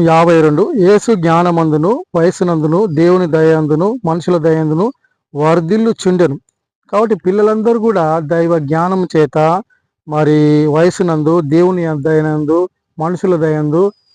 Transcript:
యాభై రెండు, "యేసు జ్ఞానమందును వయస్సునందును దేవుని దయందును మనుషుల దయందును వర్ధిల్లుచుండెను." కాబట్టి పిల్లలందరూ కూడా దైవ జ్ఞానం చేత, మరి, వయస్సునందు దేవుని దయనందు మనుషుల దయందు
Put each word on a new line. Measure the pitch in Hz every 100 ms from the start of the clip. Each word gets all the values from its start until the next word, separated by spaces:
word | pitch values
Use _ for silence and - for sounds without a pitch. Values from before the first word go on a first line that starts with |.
యాభై | 165 160 170 165
రెండు, | 156 151 226
"యేసు | 285 180 208 -
జ్ఞానమందును | 214 165 165 175 170 160 151 165 262 370 175
వయస్సునందును | 170 - 180 165 151 165 214
దేవుని | 147 170 180 175
దయందును | 160 160 160 151 151 190 254
మనుషుల | 170 165 170 180
దయందును | 160 160 156 156 214 - _ _ _
వర్ధిల్లుచుండెను." | 147 151 170 165 214 226 - 185 180 170 135 _ _ _ _ -
కాబట్టి | 202 220
పిల్లలందరూ | 202 185 202 214 220 214 233
కూడా | 220 190 156 160
దైవ | 151 170 170 170
జ్ఞానం | 143 160 175 190 180 165
చేత, | 151 160 156 180 - _ _ _ -
మరి, | 151 151 151 151 151 151
వయస్సునందు | 147 175 - 180 160 151 170
దేవుని | 147 160 180 185 165 151
దయనందు | 143 156 156 151 151 165 180 _ _ -
మనుషుల | 156 180 190 175
దయందు | 160 151 151 160 196 - _